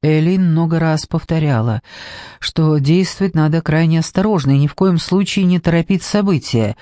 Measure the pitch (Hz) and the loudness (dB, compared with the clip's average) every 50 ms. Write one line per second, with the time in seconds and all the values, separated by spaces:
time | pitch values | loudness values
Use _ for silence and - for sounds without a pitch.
0 | - 156 156 156 156 170 190 190 185 175 160 160 170 160 170 165 165 160 156 156 | 2 2 2 2 2 2 0 2 2 2 2 2 0 0 0 0 0 0 0 -2
1 | - - - 165 - - 170 160 156 147 135 113 110 120 110 117 _ - - - | -4 -4 -6 -6 -4 -2 -2 -2 0 0 0 0 0 -2 -2 -4 _ -10 -20 -20
2 | - - - - - - - _ - - - - 160 156 151 151 139 139 165 180 | -20 -18 -18 -18 -20 -20 -18 _ -12 -6 -2 0 2 2 2 2 2 2 2 2
3 | 190 - - - 196 196 170 160 151 156 156 165 160 - 156 156 165 160 165 165 | 2 -2 -2 -4 -4 -2 0 0 0 2 0 -2 -2 0 0 0 2 2 2 0
4 | 160 - - 185 196 220 214 170 131 135 139 139 143 143 - - 185 196 175 165 | -2 -2 -2 -2 0 0 0 0 2 2 2 2 2 0 0 0 0 2 2 0
5 | - - 180 190 202 - - 202 190 180 180 175 - - 170 170 160 - 196 180 | -2 0 0 0 0 0 -2 0 2 2 2 2 0 0 0 0 0 0 -2 -2
6 | - - - 208 202 196 185 139 - - - 117 110 104 107 _ | -2 -2 -2 0 0 2 0 -2 -2 -2 -2 0 0 -2 -4 _